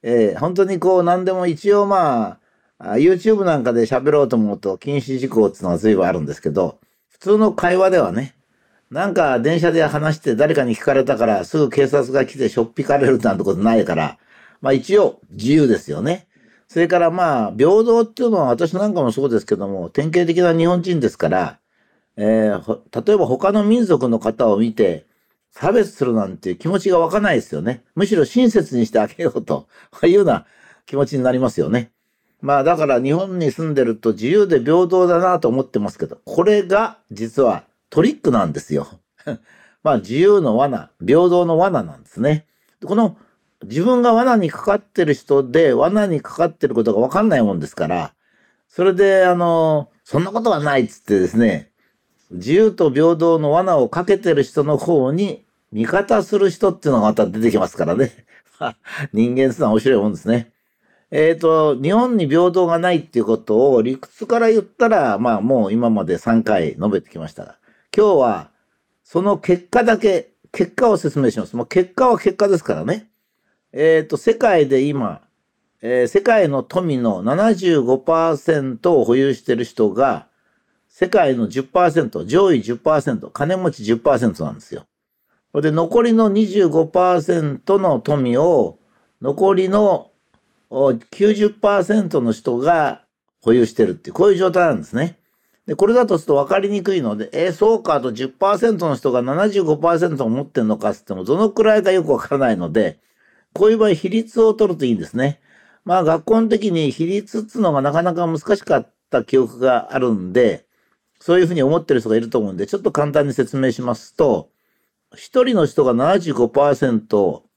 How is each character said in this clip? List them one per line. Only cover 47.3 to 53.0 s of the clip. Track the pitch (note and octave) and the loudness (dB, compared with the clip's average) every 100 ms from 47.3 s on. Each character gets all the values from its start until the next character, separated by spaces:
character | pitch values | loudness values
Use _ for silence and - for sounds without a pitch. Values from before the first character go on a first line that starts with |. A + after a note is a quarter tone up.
| D3 | 2
い | |
も | G#2+ | 0
ん | F2 | -2
で | D2+ | -8
す | - | -8
か | D#2+ | -4
ら、 | F2 D#2 _ _ _ _ _ _ | -4 -6 _ _ _ _ _ _
そ | - F#3 | -2 0
れ | |
で | F#3 G3+ F#3+ F#3 | 4 4 4 4
あ | F3 | 2
の、 | E3+ E3 D#3+ D3+ - _ - | 2 2 2 0 -4 _ -6
「そ | D3 | -4
ん | |
な | F#3 | -2
こ | G#3+ | -2
と | A3+ | -2
は | E3+ | 0
な | D3 C#3 | 0 0
い」 | A2+ | -2
っ | |
つ | - | -8
っ | |
て | - G2+ | -2 0
で | F2+ | 2
す | A2 | 2
ね、 | A2+ D#2+ - _ _ _ _ _ _ | 0 0 -8 _ _ _ _ _ _
自 | F2+ G2 | -12 0
由 | F3 A3 | 2 2
と | G3 D#3+ | 2 0
平 | C3 | 2